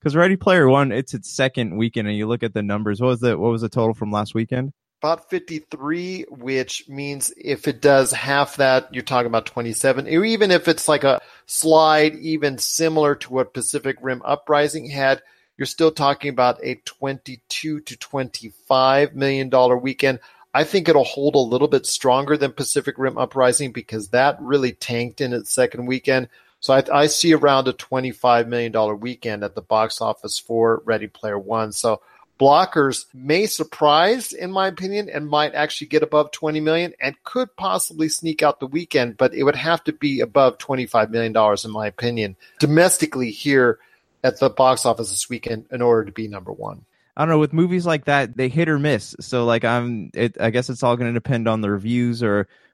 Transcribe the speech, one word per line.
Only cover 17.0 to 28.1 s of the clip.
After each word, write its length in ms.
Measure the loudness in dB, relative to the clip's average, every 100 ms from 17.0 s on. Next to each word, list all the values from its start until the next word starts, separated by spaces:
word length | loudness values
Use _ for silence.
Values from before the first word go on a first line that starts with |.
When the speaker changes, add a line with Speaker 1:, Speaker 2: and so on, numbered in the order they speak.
| -8 -8 -12 -18 -12 -10 -8 -8
Speaker 2:
to 180 | -10 -18
twenty-five 1160 | -10 -6 -6 -10 -16 -10 0 4 4 4 2 0
million 340 | -2 -2 2
dollar 260 | 4 4 2
weekend. 440 | -2 -2 0 0 -8 _ _
I 120 | -2 0
think 220 | 0 4
it'll 160 | 4
hold 300 | 4 0 2
a 60 | 2
little 280 | 2 0 2
bit 200 | 2 0
stronger 500 | -2 2 2 2 0
than 160 | -2
Pacific 400 | -4 -4 -4 -4 -4
Rim 180 | -4 -2
Uprising 540 | -2 2 2 2 -2
because 380 | -8 -10 -10 -2
that 300 | 2 2 0
really 320 | 0 0 0
tanked 480 | -4 -6 -4 -4 -6
in 140 | -6
its 180 | -6 -4
second 360 | 0 0 0 -6
weekend. 420 | -4 0 0 -2 _ _ _
So 160 | 2 2
I, 80 | 4
I 140 | 2 2
see 260 | 2 4
around 340 | 4 4 2 0
a 60 |
twenty-five 760 | -4 -6 -6 -6